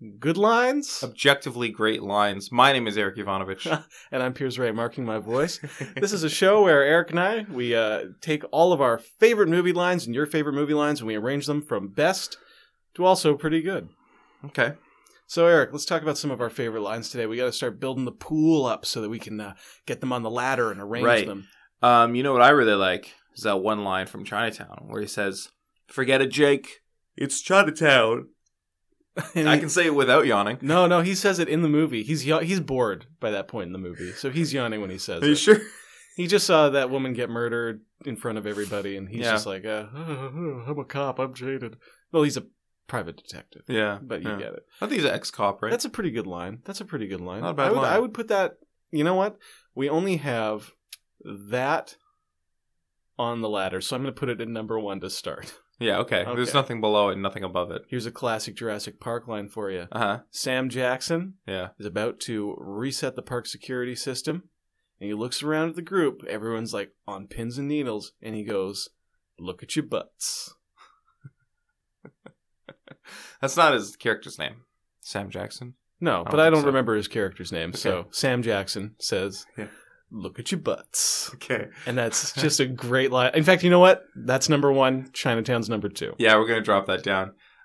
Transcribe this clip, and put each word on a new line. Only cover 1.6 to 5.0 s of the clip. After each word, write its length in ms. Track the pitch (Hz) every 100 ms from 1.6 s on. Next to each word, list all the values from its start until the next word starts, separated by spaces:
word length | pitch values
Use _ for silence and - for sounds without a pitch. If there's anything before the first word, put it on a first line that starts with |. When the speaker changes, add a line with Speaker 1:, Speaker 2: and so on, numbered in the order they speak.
| 120
Speaker 2:
Great 320 | 110 107 110
Lines. 500 | 101 104 104 98 -
My 200 | 123 135
name 140 | 135 113
is 100 | 104
Eric 220 | 98 98
Ivanovich. 480 | 101 95 95 95 226 - -
Speaker 1:
<laughs> 220 | - -
And 100 | 135
I'm 100 | 127
Piers 260 | 127 135 120
Wright, 160 | 123
marking 300 | 110 117 127